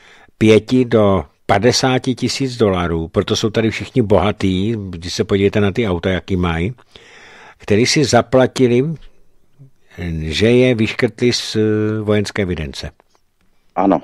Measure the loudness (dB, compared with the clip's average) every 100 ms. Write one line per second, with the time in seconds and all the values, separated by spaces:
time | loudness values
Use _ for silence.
0 | -20 -20 -20 0 4 6 4 0 2 2
1 | 4 2 -2 _ -2 2 2 2 0 0
2 | -2 -4 -4 -4 -6 0 0 0 -2 -4
3 | -2 -2 -2 -2 -2 0 -2 -2 -4 -2
4 | 2 2 2 0 -2 0 -2 -4 -8 -10
5 | -8 -6 -2 0 2 2 0 0 -2 -2
6 | -2 -4 -4 -2 -2 -2 -4 -8 _ -20
7 | -20 -20 -20 -20 -20 -16 -2 0 2 0
8 | 2 2 2 2 2 2 2 2 0 -6
9 | -14 -20 -20 _ _ _ -20 _ _ -12
10 | -8 -6 -6 0 2 4 4 2 -2 -2
11 | -4 0 -2 0 -4 -2 0 0 -2 -2
12 | 0 0 0 -4 -4 -4 -8 -10 -14 -16
13 | _ _ _ _ _ _ _ -2 0 0